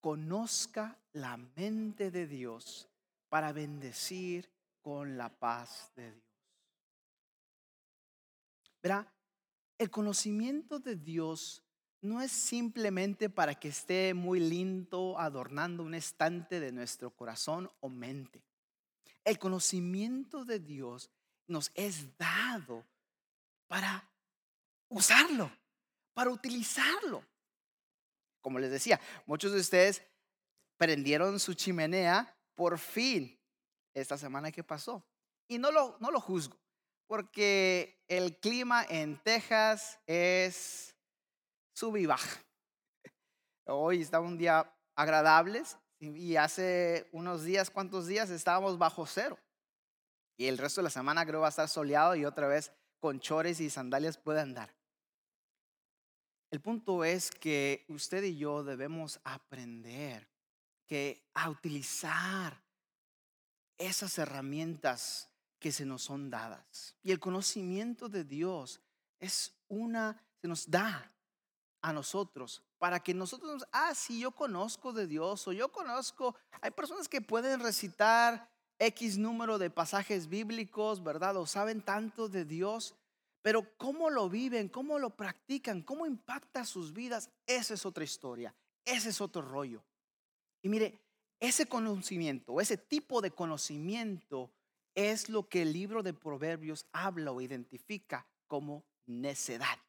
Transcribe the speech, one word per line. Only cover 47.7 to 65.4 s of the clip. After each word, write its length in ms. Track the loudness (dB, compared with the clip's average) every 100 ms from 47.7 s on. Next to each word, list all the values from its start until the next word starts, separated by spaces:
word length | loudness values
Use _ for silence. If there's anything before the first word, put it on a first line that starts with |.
¿cuántos 380 | 0 -4 -4 -2
días? 200 | -2 -2
Estábamos 480 | -2 2 2 2 4
bajo 300 | 2 2 -4
cero. 320 | -2 -2 -4 _ _ _ _ _ _ _ _ _ _
Y 100 | -2
el 120 | 0
resto 220 | -2 0
de 60 | -2
la 40 |
semana 340 | -2 0 0
creo 160 | 2 2
va 60 | 2
a 40 |
estar 180 | 2 -2
soleado 480 | 0 2 6 6 6
y 80 |
otra 240 | 0 0 2
vez 240 | 2 0 _ _ _
con 220 | -2 -2
chores 400 | 0 2 2 0
y 100 | -2
sandalias 480 | -4 -2 0 0 -2
puede 220 | -2 0
andar. 340 | 0 -6 -12 _ _ _ _ _ _ _ _ _ _ _ _ _ _ _ _ _ _
El 100 | -8
punto 440 | -4 -4 0 2
es 260 | 2 2 -2
que 560 | -6 -2 2 2 0 _
usted 360 | -10 -4 -2
y 120 | -2 -4
yo 280 | -4 -4
debemos 560 | -4 -6 -6 -6 -8 -10
aprender 1040 | -10 -12 _ -14 -12 -12 -12 -10 -8 -10 -16 _ _ _ _ _ _
que 360 | -2 -2 -4 _
a 140 | -4 -2
utilizar 1120 | -4 -6 -6 -6 -6 -2 -2 0 -2 -4 -8 _ _ _ _ _ _ _ _ _ _ _ _
esas 400 | -4 -2 -2 -4
herramientas 1120 | -4 -4 -6 -4 -4 0 0 0 -4 -8 -10 _